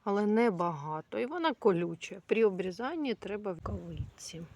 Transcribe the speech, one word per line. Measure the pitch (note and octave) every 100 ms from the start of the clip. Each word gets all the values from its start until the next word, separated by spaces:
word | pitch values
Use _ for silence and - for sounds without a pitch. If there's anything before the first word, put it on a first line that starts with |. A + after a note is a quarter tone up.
але | - G3+ G#3
небагато. | A3 A#3+ F3 F3 D3+ D3+ D#3 - G#3+
І | B3
вона | F4 D#4+
колюча. | B3 A3 F3 E3+ E3 - - -
При | A3
обрізанні | A3 F3+ F#3 F3+ B3+ E4 C#4+
треба | A3 F#3+ G3+ G3+
в |
рукавиці. | E3 - G3 E3+ D#3+ - - - E3 E3+